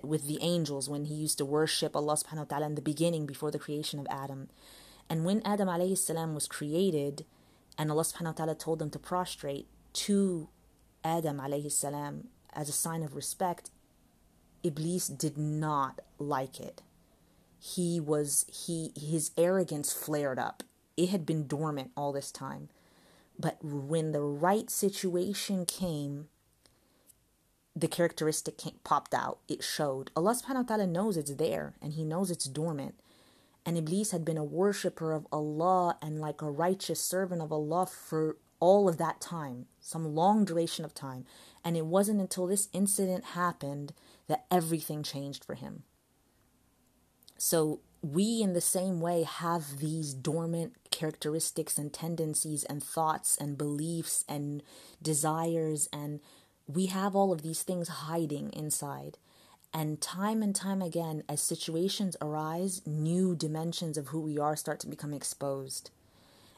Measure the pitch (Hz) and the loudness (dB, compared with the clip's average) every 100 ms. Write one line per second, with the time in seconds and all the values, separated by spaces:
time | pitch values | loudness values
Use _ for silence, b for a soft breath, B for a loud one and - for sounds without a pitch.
0 | 147 151 143 151 160 175 151 143 135 147 | 0 0 0 0 2 2 2 -2 -2 -4
1 | 151 151 151 - 139 151 156 - 151 151 | -4 -2 -2 0 2 2 2 2 0 0
2 | 147 151 - 156 147 143 151 151 156 147 | 0 0 -2 -6 -4 -2 0 0 -2 2
3 | 170 165 143 135 151 151 - 147 151 147 | 2 2 -2 -2 -2 -2 -4 -4 -4 -6
4 | 139 139 139 135 - B B B B B | -4 -4 -6 -8 -12 B B B B B
5 | - 160 165 214 196 208 190 170 185 190 | -4 0 4 2 2 2 2 2 2 2
6 | - 165 160 151 - - 147 160 190 151 | 0 -2 -2 -2 -4 -4 0 2 4 4
7 | 143 143 - b b b b - 156 151 | 0 -4 -12 b b b b -2 0 2
8 | 160 - 165 156 160 156 - 160 151 143 | 0 -2 -4 -2 -2 -2 -2 -2 -2 -6
9 | - 180 180 - 147 143 - - - - | -4 -2 -2 -6 -6 -6 -8 -18 -10 -6
10 | - 202 196 170 156 - _ _ _ _ | 2 4 4 0 -6 -14 _ _ _ _
11 | 160 170 160 143 135 143 147 - 143 147 | 0 2 2 -2 -2 -2 0 -2 0 -4
12 | 147 147 - - - - 147 - 170 165 | -6 -8 -12 -20 -12 -6 -4 -2 -2 -2
13 | 151 143 - - 185 170 - - _ _ | -4 -6 -8 -2 -2 -2 -8 -20 _ _
14 | _ _ _ _ _ _ 175 147 160 180 | _ _ _ _ _ _ -2 0 0 0
15 | - 139 160 143 151 151 156 147 131 - | -2 -2 -2 0 0 0 2 2 0 -4
16 | - - 147 135 131 - - - - _ | -16 -8 -2 0 -2 -8 -12 -14 -20 _
17 | b b b b b b - - 175 170 | b b b b b b -6 -2 0 0
18 | 151 151 147 - - - - 165 160 - | 2 2 2 0 0 -6 -4 -4 -4 -6
19 | 151 165 151 - 170 190 170 147 147 - | -2 0 0 4 6 6 2 0 -2 -4
20 | - 151 139 127 117 - - _ _ - | -2 0 2 0 -2 -4 -14 _ _ 0
21 | 180 196 156 160 135 147 156 147 131 - | 2 2 2 0 0 0 0 -2 -6 -2
22 | 143 139 - - 135 143 147 b b b | -2 -2 -6 -8 -8 -8 -12 b b b
23 | b b b - 160 - 156 143 139 165 | b b b -4 -2 -2 -6 -6 0 0
24 | 156 151 147 143 175 208 - - 196 196 | 2 0 0 2 2 2 0 0 0 0
25 | 190 175 190 196 - 190 170 - 180 151 | 0 0 0 -2 -2 -2 -2 -4 -4 -2
26 | 143 143 151 _ _ _ b b b b | -4 -6 -10 _ _ _ b b b b
27 | b - _ _ _ _ _ 160 160 - | b -20 _ _ _ _ _ -2 -2 2
28 | 170 - 156 156 - - - - - 147 | 2 2 0 0 -4 -8 -12 -12 0 2
29 | - 123 127 - - - - - 147 135 | 2 -2 0 -6 -6 -6 -4 -2 0 -2
30 | 139 160 185 247 - 262 247 214 190 170 | -4 0 2 2 0 -2 0 2 2 2
31 | 220 170 143 139 160 - 76 - 147 151 | 2 0 -2 0 0 0 -4 -8 -8 -4
32 | 156 165 185 170 139 147 165 147 139 - | -2 0 0 -2 -4 -2 -2 -2 -6 -10
33 | b b b b b b - 170 156 190 | b b b b b b -2 -2 0 0
34 | 214 175 165 160 147 156 196 202 185 - | 0 0 0 -2 -2 2 2 2 -2 -2
35 | 160 156 135 151 151 151 175 185 175 - | -2 -2 -2 -2 -2 2 4 6 4 0
36 | 151 156 156 147 156 143 170 190 - 156 | -4 -4 -4 -4 -4 2 2 2 0 -2
37 | - 180 190 175 156 156 151 170 185 - | 0 0 0 -2 -2 -2 0 0 0 -4
38 | - 160 156 - _ _ 170 202 196 156 | -4 0 0 -2 _ _ 8 10 8 4
39 | 160 - - 170 143 123 127 _ - 165 | 0 -2 -6 -6 -6 -8 -12 _ -10 -4
40 | 160 151 185 214 190 165 165 - 156 - | -2 4 6 6 6 4 0 -2 -6 -8
41 | 139 127 127 B B B 170 170 160 185 | -8 -8 -12 B B B 0 0 4 4
42 | 202 214 190 185 180 202 - 190 202 - | 6 2 0 0 0 0 0 2 2 4
43 | 190 185 - 175 180 170 139 143 143 - | 2 0 -4 0 0 0 -6 -6 -8 -12
44 | B B - 156 - 180 160 165 - 151 | B B -2 -2 4 2 4 -2 -2 -4
45 | 147 139 139 139 - 131 131 - - _ | -4 -6 -6 -8 -10 -10 -10 -12 -16 _
46 | _ _ _ _ _ _ _ _ _ _ | _ _ _ _ _ _ _ _ _ _
47 | _ _ - - - 170 156 151 - _ | _ _ -20 -4 2 4 4 0 -8 _
48 | 151 151 208 226 202 175 - 185 185 175 | 0 2 4 4 2 4 2 2 2 2
49 | 170 175 160 - 165 170 147 139 151 160 | 4 2 2 -2 0 0 -2 -4 -2 -2
50 | 147 131 139 160 165 170 165 - - - | -4 -4 -2 0 0 -2 -4 -8 -6 -2
51 | 156 - 151 160 - - 151 - 147 - | -2 -2 -2 0 0 -2 -2 -2 -4 -4
52 | 165 170 156 151 156 147 - 143 - - | -4 0 0 0 0 -2 -4 -6 -4 0
53 | 160 156 - - 147 143 147 147 160 170 | 2 2 0 0 0 -2 -2 0 0 -2
54 | 156 - - 147 147 147 B B B B | 0 -2 0 -4 -4 -6 B B B B
55 | 156 147 156 160 165 165 156 151 - 147 | 0 2 2 2 2 2 2 2 -2 -2
56 | 147 147 B B B B - 147 190 190 | -6 -6 B B B B -4 0 0 2
57 | 202 196 196 165 160 160 - 180 170 151 | 2 4 4 4 -2 -4 -2 -2 -2 -6
58 | 151 170 156 143 143 - 151 - 143 135 | -2 0 0 -2 -4 -4 -4 -2 -4 -8
59 | 143 - B B B B B 160 151 151 | -10 -14 B B B B B -2 -2 -2
60 | - 180 208 220 214 196 190 190 180 170 | -4 -2 0 2 2 0 0 0 0 0
61 | 165 156 - 147 - 165 - 165 190 - | -2 -4 -4 -2 -2 -2 -2 0 2 2
62 | 190 - 151 151 156 165 190 180 - 151 | -2 0 -2 -2 -2 -2 -2 -2 -4 0
63 | 156 175 185 170 160 156 170 170 170 151 | 2 4 4 2 0 0 -2 -2 -4 -4
64 | 135 160 156 147 147 151 - 143 147 151 | -4 -4 -2 0 0 0 -2 -6 -6 -8
65 | 147 143 - - 143 139 135 - - - | -6 -6 -6 -4 -4 -4 -6 -10 -12 -20
66 | B B B B B | B B B B B